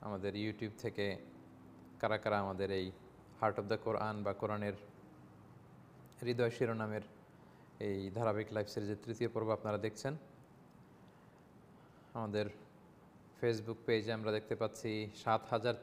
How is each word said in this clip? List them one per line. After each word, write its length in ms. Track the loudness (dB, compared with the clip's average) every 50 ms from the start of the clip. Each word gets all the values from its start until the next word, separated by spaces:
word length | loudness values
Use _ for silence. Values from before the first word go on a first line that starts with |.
আমাদের 320 | -8 -6 -4 -2 -2 -2 -2
YouTube 420 | 0 -2 -2 -2 -4 -6 -6 -6 -4
থেকে 400 | -6 -4 -2 0 0 0 0 -2 -6 -12 -16 -18 -20 -20 -20 -20 -20 -20 -20 -20 -20 -20 -6 -2
কারা 180 | 0 2 2 2
কারা 220 | 2 4 4 4
আমাদের 320 | 4 2 0 0 0 2
এই 200 | 2 0 0 -2 -6 -10 -16 -20 -20 -20 -20 -20 -4 2
Heart 160 | 2 2 2 2
of 80 | 0
the 120 | 0 -2 0 0
Quran 380 | 0 0 0 0 0 -2 -2 0
বা 100 | -2 0
কোরআনের 400 | 0 0 0 0 0 0 -2 -2 -4 -8 -16 -18 -20 -20 -20 -20 -20 -20 -20 -20 -20 -20 -20 -20 -20 -20 -20 -20 -20 -20 -20 -20 -20 -20 -20 -12 -4
হৃদয় 280 | 0 0 4 4 4 4
শিরোনামের 520 | 4 2 2 2 2 0 0 0 -2 -4 -4 -6 -14 -20 -20 -20 -20 -20 -20 -20 -20 -20 -20 -20 -12 -6
এই 320 | -2 -2 0 0 -2 -2 -2
ধারাবাহিক 320 | 2 2 4 4 2 0 -2
live 160 | 0 -2 -2 0
সিরিজের 280 | -2 -4 -2 -2 -4 -4 -4
তৃতীয় 260 | -6 -2 0 0 0
পর্ব 220 | 0 0 2 2
আপনারা 260 | 2 2 2 0 0 0
দেখছেন। 400 | 0 -2 -4 -2 -4 -4 -4 -4 -10 -16 -20 -20 -20 -20 -20 -20 -20 -20 -20 -20 -20 -20 -20 -20 -20 -20 -20 -20 -20 -20 -20 -20 -20 -20 -20 -20 -20 -20 -20 -20 -20 -20 -20 -20 -20 -10 -6
আমাদের 320 | -4 -4 0 2 2 0 0 -2 -8 -16 -20 -20 -20 -20 -20 -20 -20 -20 -20 -20 -20 -20 -20 -6 2
Facebook 340 | 4 4 4 4 0 -4 -6 -4 2
পেজে 280 | 4 4 4 4 2 0
আমরা 180 | 0 2 2
দেখতে 240 | 2 2 2 0 0
পাচ্ছি 540 | 0 0 -2 -2 -2 -4 -2 -2 0 -2 -4 -8
সাত 260 | -2 4 4 4 4 4 2
হাজার 240 | 0 2 4 2 0 2